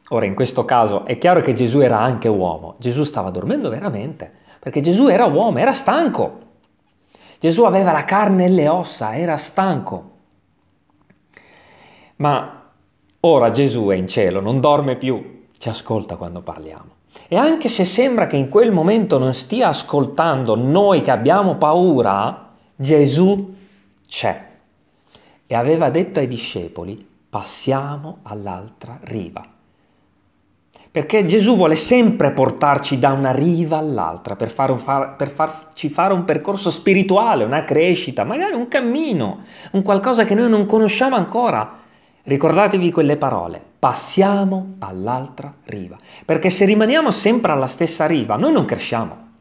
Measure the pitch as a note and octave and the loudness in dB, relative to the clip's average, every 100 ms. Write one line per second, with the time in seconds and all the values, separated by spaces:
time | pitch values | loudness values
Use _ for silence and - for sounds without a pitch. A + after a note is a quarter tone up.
0 | - A#2 G#2 G2 B2+ - A#2 B2+ A2 G2+ | -6 -2 -2 0 -2 -2 2 2 2 0
1 | - A#2+ E3+ F3+ - A#2 B2 C3+ C3 A2+ | -4 0 2 4 2 0 2 4 4 4
2 | A#2+ A#2+ A#2 G#2 F#2 D#2+ D#2+ - B2 B2 | 0 0 0 0 -2 -6 -12 -8 -6 -2
3 | D3 - F#2 F#2 A2+ C#4+ G3 A#2 G3+ A2+ | -4 -4 -6 -6 -4 -4 -4 -6 -6 -8
4 | B2+ D#3 - _ _ - - D3+ D3 F#3 | -10 -12 -18 _ _ -18 -8 -4 0 4
5 | C#4 F#3+ A#3 D3 A3+ C3 A3+ - - C4+ | 4 4 4 2 2 2 0 0 0 0
6 | D#4+ - G2 - - _ _ _ _ _ | 0 -2 -4 -6 -20 _ _ _ _ _
7 | _ _ _ _ E3 E3 A3+ F#3 F#3+ D#3 | _ _ _ _ 0 4 4 4 2 0
8 | C#3+ G3 G#3 F#3+ F3+ F#3 D3 E3+ E3+ - | 0 0 2 2 4 4 2 0 -4 -8
9 | A2 A#2 F3 D3+ - - F#3+ D3 F#2+ F#2 | -8 -4 -4 -4 -6 -2 -2 -2 -6 -12
10 | - _ _ _ _ _ _ _ _ _ | -14 _ _ _ _ _ _ _ _ _
11 | _ _ _ _ _ _ _ - - _ | _ _ _ _ _ _ _ -20 -20 _
12 | _ - D3 C3+ - - - _ _ _ | _ -4 0 0 -4 -14 -20 _ _ _
13 | _ _ E3+ D3 A#2 A2 C#3 A#2 G#2 F#2+ | _ _ 4 4 4 2 0 0 0 0
14 | F#2 - F#2+ F#2 G2 C3 D3 D3 B2 B2 | -2 0 0 0 -2 0 2 2 0 -4
15 | C3 A#2 - - _ - - A2 - A2 | -4 -4 -6 -20 _ -12 -10 -8 -4 -6
16 | F2+ F2+ F2 F2 F2+ E2+ D#2 D#2 - _ | -4 -10 -12 -14 -14 -14 -16 -20 -20 _
17 | _ - - F3+ D4 D#4+ B3+ - F3+ - | _ -20 -4 2 2 2 0 0 0 2
18 | C4+ A#3+ D#3+ C#3+ C3 G#3 A#3 F#3 E3 A3+ | 2 2 0 0 2 4 4 4 2 2
19 | F#3 C#3 C3 B2+ - A3 A3 C#3+ - C#3+ | 2 2 0 -2 -4 0 0 0 -2 -2
20 | C#3 - E3 C3+ A#2 A2 B2+ E3 G3+ F3 | -2 0 0 0 0 0 2 2 4 2
21 | C#3 A#2+ B2 F#3 F#3+ D3 D3+ E3+ F3+ C#3 | 2 2 4 2 2 2 2 4 4 4
22 | G#2+ G2 A2+ F#3 - _ _ - C3+ D3+ | 2 0 -2 -6 -16 _ _ -8 2 4
23 | C#3+ C#3 F#3 G3+ G3 - - _ _ _ | 4 4 4 2 -4 -14 -20 _ _ _
24 | - - A2 E2+ - _ _ _ _ _ | -16 -6 -6 -6 -10 _ _ _ _ _
25 | _ _ _ _ - A#2 B2 E3 D#3 D#3+ | _ _ _ _ -6 -4 0 2 2 0
26 | F#3 F#3 C3 A#2+ - G2+ E2+ - F2 A2 | -2 -2 -4 -6 -10 -10 -10 -12 -14 -14
27 | - _ _ A2 - - - C3+ C#3+ D3 | -18 _ _ -12 -10 -8 -4 -4 -4 -10
28 | D3+ - A2 G#2 G2 F#2 G#2+ - A#2 A#2+ | -14 -18 -16 -14 -10 -12 -14 -18 -20 -18
29 | - A2+ F2+ - - _ _ _ _ _ | -12 -10 -10 -14 -18 _ _ _ _ _
30 | _ _ _ _ _ _ _ _ _ E3 | _ _ _ _ _ _ _ _ _ -6
31 | C#3+ A3 F3+ G#3 G3+ A3+ E3+ D#3 - B3 | 0 2 4 4 4 4 4 2 4 4
32 | A3+ - C#3+ C3+ C3 - D3 C3+ - C3 | 4 4 0 2 0 2 0 0 0 0
33 | C#3 C3+ C3+ B2+ D#3+ E3+ D#3+ D#3 D#3 A#2+ | 2 2 0 0 0 0 0 -2 -2 -4
34 | E2 F2 - G2 A2+ - C3+ B2+ - C#3 | -4 -6 -10 -6 -6 -2 -2 -2 -2 -2
35 | C3+ - C#3 - D#3 - - - D3+ D3 | -2 -6 -8 -4 -4 -4 -20 -10 -8 0
36 | F#3+ F#3+ F3 D3+ F3 G3 F3+ - - F#3+ | 0 0 0 -2 -2 -4 -4 -2 0 2
37 | F#3+ F#3+ A3+ E3+ A2 C#3+ - C#3+ F3 F3 | 2 2 2 0 0 -2 0 2 2 0
38 | - B2 A2 C4+ G4 D#4+ A#3+ C#4+ A#3+ C4 | -2 -4 -4 -2 -4 -4 -4 -2 -2 -2
39 | D#4+ F#3 G#2+ - - - - G3 G3 G3 | -2 -2 -4 -6 -14 -20 -6 -4 0 0
40 | G#3+ A#3 A3+ G#3 A#3+ G#3+ G3+ A3 G#3+ - | 2 2 2 2 2 2 2 2 2 2
41 | C4 B3+ E3+ A3 A#3+ C3 G#2+ - _ _ | 0 0 -2 -2 -2 -2 -4 -10 _ _
42 | _ _ - C#3 D#3 D#3 G3+ G3 F3 E3+ | _ _ -4 0 2 4 2 2 0 2
43 | D3 D3 C#3 A2 E2+ E2+ - - C3 B2 | 0 0 -2 -4 -6 -12 -18 -2 -2 -2
44 | - - G3 G3+ G3 F#3+ F#3+ - G2 F#2 | -4 0 2 2 -2 -4 -8 -12 -12 -8
45 | G2+ B2+ C#3 C3+ C#3 - - G#2 F2+ - | -6 -6 -8 -14 -18 -18 -14 -12 -12 -16
46 | - - - D#3 F#3+ F3+ G3 G#3+ A3 D4 | -20 -14 -4 0 0 2 2 4 4 2
47 | D4+ F#3+ G3+ A3+ A3+ D3 C3 - E3 - | 0 0 2 2 0 0 -2 -2 -4 0
48 | D#3 D#3+ G#2+ G#2+ B3+ D4 C#3+ - - A2+ | 0 0 0 0 2 2 0 -4 -4 -4
49 | A2 - - _ | -6 -10 -20 _